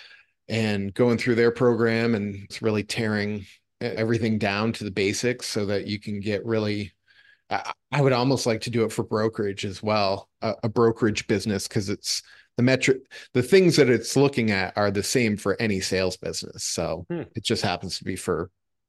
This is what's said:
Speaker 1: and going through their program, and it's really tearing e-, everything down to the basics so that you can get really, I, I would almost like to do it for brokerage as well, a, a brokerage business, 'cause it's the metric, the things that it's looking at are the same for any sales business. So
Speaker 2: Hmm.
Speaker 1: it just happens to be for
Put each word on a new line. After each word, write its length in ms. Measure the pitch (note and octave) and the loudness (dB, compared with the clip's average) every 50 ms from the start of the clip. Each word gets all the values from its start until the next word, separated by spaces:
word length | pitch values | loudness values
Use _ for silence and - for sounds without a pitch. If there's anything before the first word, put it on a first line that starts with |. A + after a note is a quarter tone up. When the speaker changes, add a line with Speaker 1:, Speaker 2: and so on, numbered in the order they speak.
| - - - - _ _ _ _ _ - | -20 -20 -20 -20 _ _ _ _ _ -4
Speaker 1:
and 420 | A2 A2+ A2 G#2+ G#2 G2+ G2 G2 F#2+ | -2 0 0 0 0 -2 -2 -4 0
going 240 | - B2 B2 A#2 A2+ | 2 2 4 4 2
through 160 | - B2+ A#2 | 2 0 2
their 160 | A2 A#2+ A#2 | 4 4 4
program, 640 | A#2 - C3 A#2+ A#2 G#2+ A#2 A2+ A2+ A2+ A#2 A#2 A#2 | 4 4 2 2 4 4 2 2 2 2 0 0 0
and 180 | G#2 G2+ G#2 G2+ G2 G2 | 0 -2 -4 -8 -10 -12
it's 180 | - - - - | -14 -10 -4 -2
really 200 | A2+ G#2+ G#2+ G#2 | 0 0 0 -2
tearing 640 | - - - A#2 G#2+ G#2+ G#2 G#2 G#2 G#2+ G#2 G2 - - _ _ _ _ - | -4 -4 -4 -2 -2 0 -2 -2 -4 -6 -8 -10 -14 -20 _ _ _ _ -8
e-, 60 | A#2+ | -8
everything 540 | A#2+ - A2 A2+ A2+ A#2 A2 A#2 A2+ A2 G#2 | -6 -2 -2 0 0 0 2 2 0 0 0
down 340 | G#2+ G2+ G2 G#2 G#2+ A#2 A#2 | 0 0 0 0 0 -2 -2
to 100 | - G#2 | -4 -6
the 60 | G#2 | -6
basics 560 | F#2+ A2 G2+ - A2+ - - A#2+ B2 B2 - | -2 0 0 0 0 0 -2 -2 -2 -2 -6
so 220 | - - A2 G#2 F#2+ | -6 -4 -4 -2 -2
that 180 | G#2 G2+ F#2+ | -2 -2 -2
you 140 | G#2 G#2 G#2 | -4 -8 -8
can 200 | - - G#2 G2+ | -6 -8 -8 -6
get 240 | F#2+ G#2+ G#2 F#2+ - A#2 | -4 -2 -4 -2 -2 0
really, 440 | A2+ A2 G#2+ G#2+ G#2 G#2 G#2 F#2 _ _ _ _ _ _ _ _ _ _ _ - | 0 0 0 0 -2 -4 -6 -8 _ _ _ _ _ _ _ _ _ _ _ -6
I, 220 | G2 G2 - - - _ _ - | -4 -4 -4 -6 -12 _ _ -4
I 100 | C3 C#3+ | 0 2
would 100 | C#3 C3+ | 2 4
almost 360 | C3 A#2+ B2 C3+ C3+ A#2+ - B2 | 4 4 2 2 2 0 0 0
like 140 | A2+ G#2+ | -2 -2
to 100 | - B2 | -2 -4
do 120 | A2+ A#2+ A2 | 0 0 0
it 60 | G#2 | 0
for 120 | - - A2+ | 0 -4 -4
brokerage 600 | - A2 G#2+ A2 A2+ A2 - G#2+ G2+ G2 G2+ - | -2 -2 0 0 0 -2 -2 -4 -4 -4 -6 -8
as 180 | G#2 F#2 - - | -8 -8 -6 -2
well, 460 | G#2+ G#2+ G#2+ G2+ F#2+ G2 F#2+ - _ _ - | 0 2 2 2 0 0 -2 -6 _ _ -6
a, 140 | - A2+ G2+ - - | -4 -4 -4 -2 -4
a 60 | A#2 | -2
brokerage 580 | G#2 B2 A#2 A2+ A2+ - B2 G#2+ G#2 - - - | 2 4 4 4 4 4 2 0 0 0 -2 0
business, 400 | A2+ G2 - A2+ G2+ G2 - - | 0 0 0 0 -2 -2 -2 -2
'cause 220 | - A#2 F#2+ G2 | -4 -4 -2 -2
it's 340 | G2+ - - - - - - - - - - _ - - | -6 -6 -4 -6 -6 -6 -8 -12 -20 -20 -20 _ -4 0
the 60 | B2 | 2
metric, 400 | B2+ C3 B2+ - - - - - _ - - - - - | 4 4 4 4 2 0 0 -2 _ -20 -20 -12 -4 0
the 80 | B2 A#2+ | 0 2
things 320 | - F#3+ F#3+ F#3 F3 C3+ | 6 6 6 8 8 6
that 120 | D3+ C#3+ B2 | 6 6 6
it's 280 | B2+ A2+ - - - | 4 2 2 0 2
looking 340 | C#3 C#3 C#3 C#3 - A#2 G#2+ | 4 4 4 4 2 0 2
at 260 | G#2 F#2+ F#2 F2+ - | 2 0 0 -2 0
are 140 | G#2 G#2 G#2 | 0 0 2
the 140 | G2+ G2+ G2 | 2 0 -2
same 340 | - - C3+ A#2+ A2 G#2 F#2 | 0 0 2 2 2 0 0
for 180 | - G2+ F#2 - | 0 -2 -2 0
any 180 | A#2 A2 G2+ F#2 | 0 0 0 0
sales 380 | - - G2 F#2 F#2+ F#2 F2+ - | -2 -2 0 0 0 0 -2 -4
business. 460 | - E2+ E2 - - - - - - | -8 -8 -8 -8 -8 -10 -12 -8 -8
So 420 | - - - E2+ D#2+ D#2+ E2 F2+ - | -6 -4 -4 -4 -4 -4 -6 -8 -8
Speaker 2:
Hmm. 140 | - - - - - | -8 -8 -8 -8 -10
Speaker 1:
it 80 | A2 - | -6 -2
just 180 | - A#2 G2 | -2 -2 0
happens 380 | - G2+ F#2 F2+ - F2+ - - | 0 -2 -2 -2 -6 -8 -10 -8
to 40 | - | -8
be 120 | - G2 | -8 -8
for 340 | F2+ - - F2 D#2 F2 F2+ _ _ _ _ _ _ _ | -6 -4 -2 -2 -2 -4 -8 _ _ _ _ _ _ _